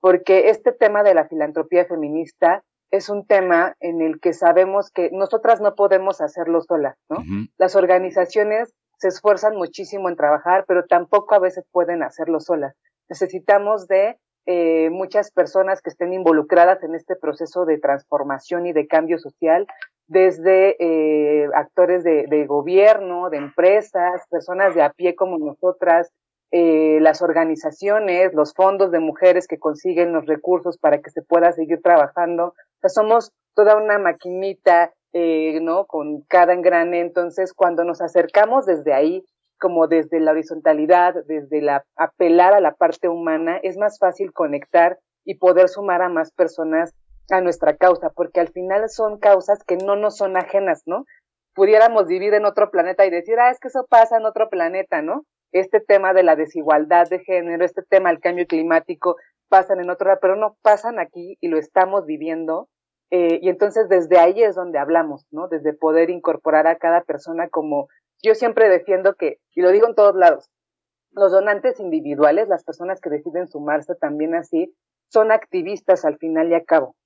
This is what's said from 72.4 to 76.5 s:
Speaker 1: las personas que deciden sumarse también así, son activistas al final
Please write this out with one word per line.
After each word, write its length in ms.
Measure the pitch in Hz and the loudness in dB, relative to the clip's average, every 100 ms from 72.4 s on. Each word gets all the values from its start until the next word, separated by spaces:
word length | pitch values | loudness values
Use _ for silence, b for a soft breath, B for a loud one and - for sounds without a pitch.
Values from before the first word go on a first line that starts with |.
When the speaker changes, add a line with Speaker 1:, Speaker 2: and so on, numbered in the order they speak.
| 214 | 0
Speaker 1:
las 160 | 175 | -4
personas 360 | - 156 175 190 | -6 -12 -10 -10
que 100 | 175 | -8
deciden 380 | 151 151 165 180 | -8 -8 -10 -10
sumarse 460 | 151 147 151 151 | -10 -6 -6 -6
también 400 | 175 147 147 156 | -8 -6 -6 -4
así, 400 | 165 170 - 175 _ _ _ _ | -6 -4 -6 -6 _ _ _ _
son 240 | 226 220 | 0 2
activistas 720 | 220 - 185 175 202 - 180 | 0 -2 -8 -6 -10 0 0
al 140 | 156 151 | 0 -4
final 320 | 165 160 165 | -6 -2 0